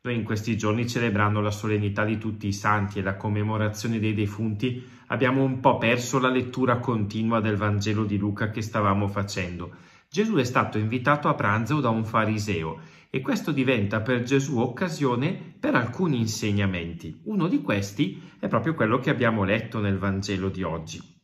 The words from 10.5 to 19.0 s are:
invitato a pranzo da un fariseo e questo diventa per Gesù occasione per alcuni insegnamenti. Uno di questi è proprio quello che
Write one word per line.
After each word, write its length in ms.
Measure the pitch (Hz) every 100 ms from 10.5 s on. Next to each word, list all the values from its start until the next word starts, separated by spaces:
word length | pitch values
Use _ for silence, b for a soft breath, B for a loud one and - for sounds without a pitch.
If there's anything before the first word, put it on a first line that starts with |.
| 131 107 -
invitato 500 | 107 127 127 147 165
a 60 |
pranzo 460 | 143 107 104 113 147
da 100 | 123
un 160 | 113 110
fariseo 720 | 117 107 107 104 87 80 - B B B
e 100 | 131
questo 300 | - 240 -
diventa 500 | 139 127 123 101 110
per 220 | 110 123
Gesù 360 | 120 139 135 131
occasione 960 | 123 - 185 160 139 120 143 196 - -
per 160 | 302
alcuni 440 | 254 123 - 185 127
insegnamenti. 1000 | 110 104 107 101 98 90 85 82 80 -
Uno 240 | - 214 165
di 120 | 277
questi 600 | - 101 98 - 170 B B B
è 80 | 101
proprio 280 | 117 120
quello 240 | 160 110
che 120 | 117